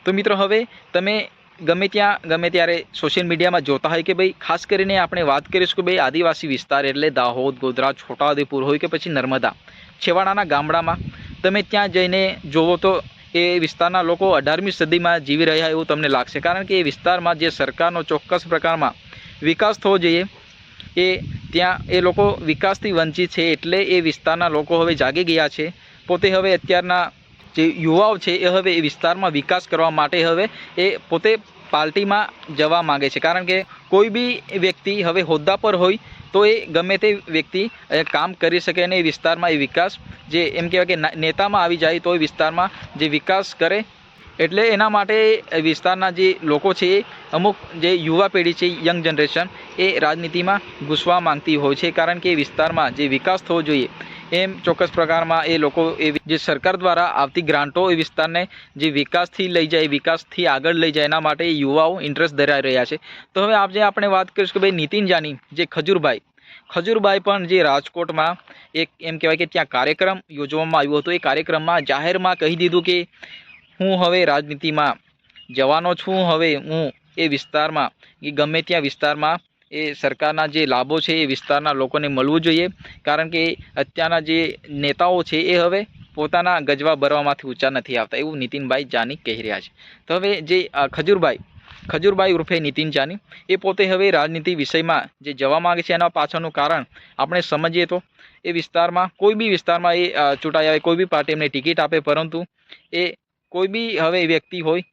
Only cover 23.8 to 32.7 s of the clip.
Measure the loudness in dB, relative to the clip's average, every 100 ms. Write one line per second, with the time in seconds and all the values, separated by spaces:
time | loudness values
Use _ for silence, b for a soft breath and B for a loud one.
23.8 | 2 2 2 -2 -2 0 0 0 0 2
24.8 | 2 2 0 0 0 2 0 -2 -8 -8
25.8 | B B -4 0 2 2 2 0 2 0
26.8 | 2 -2 -2 -8 _ -20 -12 0 0 2
27.8 | 2 4 4 2 -2 0 2 2 2 0
28.8 | 0 0 -2 0 0 -2 0 -2 0 0
29.8 | 2 2 0 2 2 2 -2 B B -2
30.8 | 0 -2 -4 0 2 0 -2 -20 -4 -2
31.8 | 0 -2 0 0 -2 -8 -16 0 2